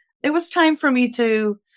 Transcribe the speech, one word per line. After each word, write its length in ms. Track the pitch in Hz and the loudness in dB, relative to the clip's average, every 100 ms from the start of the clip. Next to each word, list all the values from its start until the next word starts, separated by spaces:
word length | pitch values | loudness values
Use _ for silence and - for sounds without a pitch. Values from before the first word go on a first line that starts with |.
| _ _ | _ _
It 80 | 285 | -4
was 200 | 320 339 | -2 -2
time 240 | 349 320 302 | 2 2 2
for 140 | 294 | 0
me 180 | 247 247 | 0 0
to 480 | 240 233 220 214 208 _ | 0 0 0 -2 -4 _